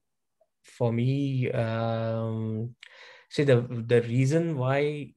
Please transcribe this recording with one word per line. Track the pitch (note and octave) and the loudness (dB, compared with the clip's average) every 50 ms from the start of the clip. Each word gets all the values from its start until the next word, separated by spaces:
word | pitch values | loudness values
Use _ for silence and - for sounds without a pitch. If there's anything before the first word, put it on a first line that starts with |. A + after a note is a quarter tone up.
| _ _ _ _ _ _ _ _ _ _ _ _ _ | _ _ _ _ _ _ _ _ _ _ _ _ _
for | - - - B2 A#2 A#2 | -14 -6 -2 -2 0 0
me, | A#2 A#2+ C3 C3+ C#3+ C#3 C3+ C3+ B2+ B2 - | 0 0 0 0 0 -2 -2 -2 -2 -2 -2
um, | - A#2+ A2+ A2+ A2+ A2+ A#2 A#2 A2+ A2+ A2+ A2+ A2+ A2+ A2+ A2+ A2+ A2 A2 A2 A2 A2 A#2 B2 - - - - - - - - - - - - | -2 -2 -2 -2 -2 -2 -2 -2 -2 -2 -2 -4 -4 -4 -4 -4 -4 -4 -4 -4 -4 -4 -6 -8 -10 -16 -20 -20 -20 -20 -20 -20 -20 -20 -20 -8
see, | - D3 - | -2 0 4
the, | C#3 B2 A#2 - A#2 B2 A#2 A2+ | 6 6 4 4 0 -6 -6 0
the | A#2 B2 A#2 A#2 | 4 4 4 4
reason | A#2 A#2 C3 C3 C3+ D#3 E3 E3+ E3 D#3 | 2 2 2 2 4 2 2 0 0 -2
why | B2+ B2+ C3 C3+ C#3+ D3 D3 D3+ D3 C#3 - - | -2 0 0 0 0 0 -2 -4 -6 -10 -12 -16